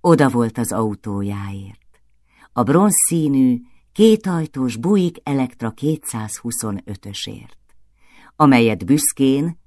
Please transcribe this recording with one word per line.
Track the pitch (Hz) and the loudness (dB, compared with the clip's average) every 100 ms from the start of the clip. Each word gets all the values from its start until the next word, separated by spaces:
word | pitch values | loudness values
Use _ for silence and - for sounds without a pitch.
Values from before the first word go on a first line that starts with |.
Oda | - 160 139 | 2 4 2
volt | 123 117 113 | 0 -4 -4
az | 117 | -6
autójáért. | 104 110 101 - 101 101 101 101 98 98 101 _ _ _ _ _ _ _ | -4 -4 -6 -8 -8 -6 -8 -10 -12 -16 -20 _ _ _ _ _ _ _
A | - | -4
bronzszínű, | 110 151 208 180 - 170 151 139 131 123 - _ _ | 2 4 4 2 0 0 0 2 4 2 -4 _ _
kétajtós | - 220 214 196 175 156 135 127 110 | 4 4 6 0 -4 -4 -4 -6 -4
Buick | 123 208 180 170 | 0 2 0 -4
Electra | - 139 127 - 117 | -4 -2 -4 -4 -8
kétszázhuszonötösért, | - 147 156 - 113 107 - 120 110 110 101 - 101 104 101 - 101 113 - _ _ _ _ _ _ - _ | -4 -4 -4 -6 -10 -10 -10 -10 -8 -6 -8 -10 -16 -14 -12 -12 -14 -18 -20 _ _ _ _ _ _ -20 _
amelyet | 151 127 113 104 | 4 6 4 0
büszkén | 90 147 - - 135 135 160 165 | 0 0 0 0 0 2 -2 -8